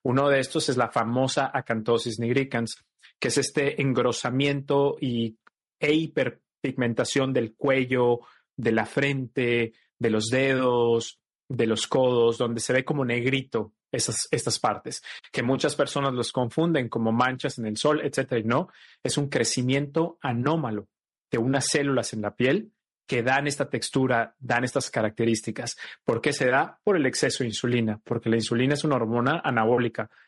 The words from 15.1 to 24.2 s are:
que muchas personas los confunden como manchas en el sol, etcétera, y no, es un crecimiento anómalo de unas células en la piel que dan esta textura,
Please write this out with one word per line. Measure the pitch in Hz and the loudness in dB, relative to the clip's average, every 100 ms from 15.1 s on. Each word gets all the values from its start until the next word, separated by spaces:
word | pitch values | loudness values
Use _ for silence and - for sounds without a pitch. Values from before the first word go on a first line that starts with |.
| - - | -18 -8
que | - | -4
muchas | 120 131 151 147 | 0 0 0 0
personas | 139 143 139 | 0 0 -2
los | 123 117 | -2 -2
confunden | - 120 - 170 156 120 | -2 -2 0 2 0 0
como | 120 113 | -2 0
manchas | 113 127 127 139 - | 2 2 0 -6 -4
en | 110 | -6
el | 107 | 0
sol, | 147 151 | 0 0
etcétera, | 147 139 131 120 | 0 -2 -2 -2
y | |
no, | 110 131 185 - - _ | 2 0 0 -10 -20 _
es | - - | -4 -2
un | 139 | 0
crecimiento | 135 117 - 123 139 143 160 170 - | 0 0 0 0 0 0 -2 -2 -4
anómalo | 139 120 135 160 123 104 - _ _ _ _ | -4 -2 0 0 -2 -6 -8 _ _ _ _
de | 120 | 0
unas | 123 135 - | 2 0 0
células | 151 143 127 113 | 0 2 0 -2
en | 110 | -4
la | 104 | -6
piel | - 127 170 - _ _ _ - | 0 2 2 -2 _ _ _ -4
que | 123 | -2
dan | 120 135 143 | 2 0 0
esta | 139 139 | -4 -4
textura, | 117 - 135 131 117 | -4 -2 0 2 2